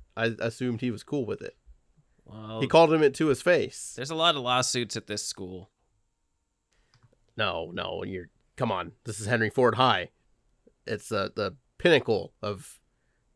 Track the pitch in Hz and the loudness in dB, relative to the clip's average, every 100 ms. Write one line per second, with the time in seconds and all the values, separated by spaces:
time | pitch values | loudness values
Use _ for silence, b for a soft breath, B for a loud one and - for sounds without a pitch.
0 | - - 117 110 113 - 127 113 127 107 | -14 -2 -2 -2 -6 -4 -4 -2 -4 -6
1 | - 147 107 101 - - - - _ _ | -6 -4 -4 -6 -10 -16 -20 -20 _ _
2 | _ _ - 107 107 110 110 160 165 160 | _ _ -20 -16 -12 -4 4 6 8 6
3 | 147 135 156 127 - 165 - - - - | 4 4 0 2 2 2 2 -6 -14 -12
4 | 135 160 165 151 123 123 123 127 117 113 | -8 0 2 2 0 0 2 -2 -4 -6
5 | - 104 - - 92 92 87 _ _ _ | -8 -8 -8 -10 -12 -12 -16 _ _ _
6 | _ _ _ _ _ _ _ _ _ _ | _ _ _ _ _ _ _ _ _ _
7 | _ _ _ - 101 87 82 87 90 90 | _ _ _ -4 -2 -2 -4 -6 -6 -6
8 | 98 92 87 _ _ - 120 95 87 - | -6 -8 -12 _ _ -4 -2 -2 -4 -10
9 | - 101 107 120 110 - 123 110 131 98 | -12 -8 -2 0 0 4 4 6 4 4
10 | 87 _ _ _ _ _ _ _ - 107 | -2 _ _ _ _ _ _ _ -8 -8
11 | - 107 98 - 101 - _ - 180 151 | -4 -4 -2 -4 -6 -6 _ 0 4 4
12 | - 104 - - 104 98 - - _ _ | 4 -2 -2 -8 -8 -8 -12 -20 _ _
13 | _ _ _ | _ _ _